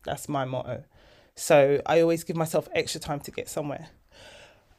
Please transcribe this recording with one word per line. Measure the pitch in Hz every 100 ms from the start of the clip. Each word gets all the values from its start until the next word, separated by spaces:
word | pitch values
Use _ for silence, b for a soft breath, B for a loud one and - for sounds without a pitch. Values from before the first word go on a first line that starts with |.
| -
That's | 139 -
my | 147 131
motto. | 127 - 123 - b b b b -
So | - 156 139 143 -
I | 160
always | 165 165
give | - 170
myself | 160 160 156
extra | 330 - 156
time | - 147
to | -
get | - -
somewhere. | - 147 135 160 _ _ B B B B B B